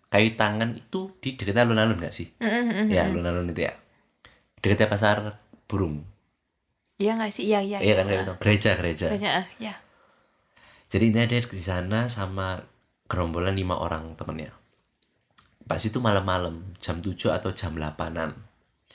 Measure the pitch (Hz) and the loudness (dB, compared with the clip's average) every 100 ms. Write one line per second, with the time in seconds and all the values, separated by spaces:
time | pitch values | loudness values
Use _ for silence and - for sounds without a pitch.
0 | - 101 110 113 107 107 113 117 - 185 | 2 4 4 4 2 2 -2 -4 -8 -8
1 | 190 - 131 127 95 110 120 110 113 92 | -8 -8 -8 -6 0 4 4 6 4 2
2 | 85 - 85 - 226 233 240 190 214 135 | -4 -8 -12 -4 -2 0 0 0 2 2
3 | - - 87 87 87 78 76 - _ _ | 2 0 0 -2 -2 -2 -4 -4 _ _
4 | _ _ - _ _ - 98 101 107 101 | _ _ -20 _ _ -2 4 4 4 4
5 | 104 107 104 - _ - - 98 87 76 | 4 4 0 -10 _ -20 -4 -2 0 -2
6 | 92 - _ _ _ _ _ _ _ - | -10 -20 _ _ _ _ _ _ _ -2
7 | 202 226 220 - 208 208 196 202 196 95 | 0 0 -4 -4 0 0 0 0 2 4
8 | 95 95 95 92 104 104 110 90 87 82 | 2 0 -2 -2 2 4 4 2 0 0
9 | 85 208 202 156 185 - 220 - _ _ | -2 -2 -2 -2 -4 -12 -12 -14 _ _
10 | _ _ _ _ _ _ - - - 98 | _ _ _ _ _ _ -20 -20 -2 2
11 | 113 110 117 120 120 95 90 90 90 110 | 4 4 2 2 -2 -6 -4 -2 0 -2
12 | 123 113 95 95 95 90 - _ _ _ | -2 -4 -6 -4 -4 -6 -10 _ _ _
13 | - 90 85 82 90 98 90 87 82 80 | -6 -2 -2 0 0 0 0 -2 -2 -4
14 | 80 80 - 78 - - _ _ _ _ | -8 -12 -10 -10 -10 -16 _ _ _ _
15 | _ _ _ - - _ - 87 110 123 | _ _ _ -20 -20 _ -6 -2 -2 0
16 | 120 98 95 92 87 82 95 87 - 85 | 2 2 2 -2 -2 -6 -12 -12 -6 -6
17 | 87 87 - 80 95 - 87 80 78 76 | -6 -2 -2 0 -2 -4 -6 -4 -6 -6
18 | 82 82 80 - - _ _ _ _ | -6 -4 -6 -8 -20 _ _ _ _